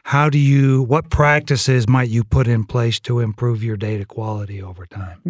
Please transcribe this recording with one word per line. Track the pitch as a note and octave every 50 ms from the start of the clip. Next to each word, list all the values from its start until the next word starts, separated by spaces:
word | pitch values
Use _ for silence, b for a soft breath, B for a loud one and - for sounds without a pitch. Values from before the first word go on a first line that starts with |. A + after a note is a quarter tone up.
| B
how | - - C#3 D3 D3+
do | C#3+ D3
you, | C#3+ C#3 C#3 C#3 C#3 C3+ C3 C3 C3
what | A#2 C3+ D#3+ E3 -
practices | - - D3 D3 D3 D3+ D3 - C#3+ B2 - - C3 B2+ A2+ G#2
might | B2+ C3 B2+ A#2+
you | A2 A#2 A2+
put | A2 - C3+ C3 A2+
in | A#2+ A2+ G#2+
place | - - B2 A#2 A#2 A2+ -
to | - - B2 A#2+
improve | A#2+ A2 G#2 - A#2+ A#2+ A#2 A2 G#2+
your | A2+ A2
data | G2+ A2 G#2+ A2 G#2 G2+
quality | - - - A2 A2 G#2+ G#2+ G#2 G2+ G2+ G2
over | F#2+ F#2 F#2 F2+ F#2
time? | - - G2+ F#2+ F2+ - - - F3